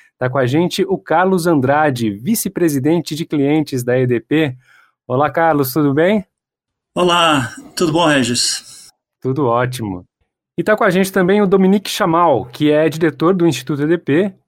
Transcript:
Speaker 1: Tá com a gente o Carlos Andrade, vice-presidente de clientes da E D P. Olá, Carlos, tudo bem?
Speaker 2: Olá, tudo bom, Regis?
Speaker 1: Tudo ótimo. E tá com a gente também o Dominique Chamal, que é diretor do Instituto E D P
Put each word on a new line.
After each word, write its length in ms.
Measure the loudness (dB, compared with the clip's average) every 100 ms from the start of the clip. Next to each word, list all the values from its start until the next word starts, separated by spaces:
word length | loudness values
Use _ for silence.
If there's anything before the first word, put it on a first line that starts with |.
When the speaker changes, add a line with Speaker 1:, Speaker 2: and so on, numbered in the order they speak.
| _ _
Speaker 1:
Tá 100 | -4
com 80 | 0
a 80 |
gente 400 | 0 0 0 -2 -2
o 120 | -4
Carlos 480 | 0 0 2 2 2
Andrade, 640 | 2 2 2 0 0 -4
vice-presidente 1040 | -4 -4 -4 -4 -2 0 0 0 0 -2
de 100 | -8
clientes 580 | -4 -2 2 0 0 -4
da 160 | -2 0
E 80 | 0
D 140 | -2
P. 340 | 0 0 -2 -6 _ _ _ _ -4
Olá, 220 | -2 0
Carlos, 420 | 2 2 2 0
tudo 220 | 0 0
bem? 280 | 2 2 0 -4 _ _ _ _ _ _
Speaker 2:
Olá, 640 | -2 0 2 2 2 -2 -10 -16 -4
tudo 160 | -2
bom, 120 | 0
Regis? 840 | 2 2 0 -2 -4 -6 -12 -20 -20 _ _ _
Speaker 1:
Tudo 240 | -6 -2 0
ótimo. 580 | 0 0 -4 -8 -8 -14 _ _ _ _ -4
E 60 |
tá 120 | -2 0
com 60 |
a 80 | 2
gente 220 | 0 0
também 280 | 0 2 2
o 60 | 2
Dominique 420 | 2 4 2 -2
Chamal, 580 | -4 0 2 2 0 -4
que 260 | -2 0
é 160 | 2 0
diretor 440 | 0 -2 0 0
do 140 | 2 0
Instituto 360 | 0 -6 -4
E 40 | -2
D 100 | -2
P 380 | 0 0 -2 -6